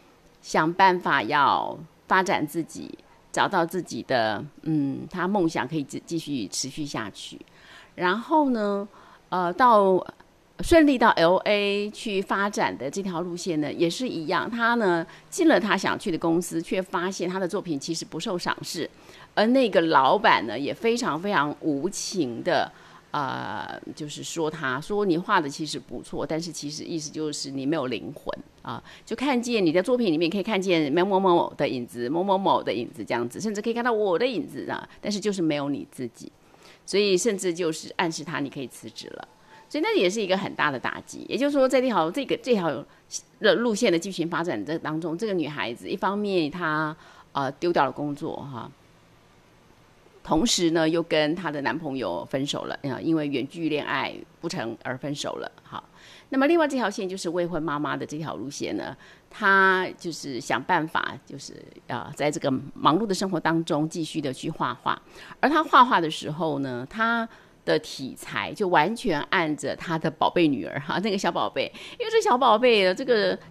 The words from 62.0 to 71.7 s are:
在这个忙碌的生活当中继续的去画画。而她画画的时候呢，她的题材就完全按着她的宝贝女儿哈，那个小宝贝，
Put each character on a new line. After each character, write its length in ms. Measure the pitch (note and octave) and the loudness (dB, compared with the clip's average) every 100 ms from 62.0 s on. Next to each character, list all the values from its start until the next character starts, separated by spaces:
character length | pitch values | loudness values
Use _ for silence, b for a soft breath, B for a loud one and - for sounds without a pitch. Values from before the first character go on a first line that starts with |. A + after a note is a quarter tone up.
| - | -8
在 160 | D3 D3 | -2 -2
这 80 | D#3 | 0
个 140 | C#3+ C3 C#3 | 0 -2 -4
忙 220 | - C#3+ E3 | -2 2 2
碌 80 | |
的 80 | A3 | 0
生 160 | F#3 G3 | -2 -2
活 120 | D#3+ | -2
当 240 | D#3 E3 | 0 0
中 240 | E3 D3+ D#3 | 0 -2 -2
继 160 | F3 | -4
续 160 | D3+ E3 | -6 -4
的 120 | C#3 | -6
去 160 | B2+ D#3+ | -6 -8
画 220 | D#3 C#3 | -4 -4
画。 280 | B2 - - B B B - | -2 -4 -4 B B B -2
而 100 | B3+ | 2
她 140 | D#4 | 2
画 200 | D#4 C#4+ | 6 6
画 160 | B3+ G3+ | 6 4
的 80 | D#3 | 0
时 220 | - B2 | -4 -8
候 300 | D#3 D#3+ C#3 | -4 -2 -2
呢， 260 | C3+ C3+ C3 | -4 -6 -8
她 400 | A3 A3+ A#3 A3+ B B B | -4 -2 -2 -4 B B B
的 140 | - D#3 | -2 -2
题 360 | - - C3 | -2 -10 -10
材 380 | - - A2+ F#2 | -12 -8 -6 -6
就 160 | D#3 F#3+ | -4 2
完 260 | E3+ E3 | 4 4
全 240 | A3+ A3+ D3 - | 0 -2 -2 0
按 260 | F#3 D#3 D3 | 0 0 -2
着 180 | C3 | -4
她 240 | E2+ F3 D#3+ | -6 -4 -2
的 120 | D#3+ | -2
宝 180 | - - | 0 2
贝 180 | F3+ D#3+ | 4 4
女 200 | B2 D#2 | 2 -4
儿 120 | - | -6
哈， 180 | C#3+ G#3+ | -4 -2
那 120 | G#3+ | -2
个 60 | G3+ | -2
小 160 | F3+ | -2
宝 160 | E3+ G#2 | -2 -2
贝， 240 | C3+ A#2 | -2 -4